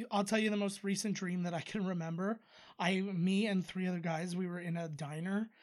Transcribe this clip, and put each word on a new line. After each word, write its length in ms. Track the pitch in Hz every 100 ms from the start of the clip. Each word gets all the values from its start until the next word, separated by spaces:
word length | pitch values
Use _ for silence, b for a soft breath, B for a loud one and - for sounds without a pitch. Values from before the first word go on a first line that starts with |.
| 233
I'll 120 | 208
tell 160 | 202 220
you 100 | 214
the 80 | 208
most 260 | 202 202
recent 320 | 196 196 214 190
dream 280 | 180 180
that 100 | 175
I 80 | 170
can 240 | - 214 185
remember. 540 | 175 165 170 190 226 B B B -
I, 220 | 175 190
me 460 | 196 185 180 190 220
and 180 | 190 -
three 220 | 185 185
other 120 | 180
guys, 360 | 170 160 180 175
we 120 | 180
were 120 | 175
in 180 | 175 170
a 100 | 165
diner, 600 | 151 147 151 175 196 220 B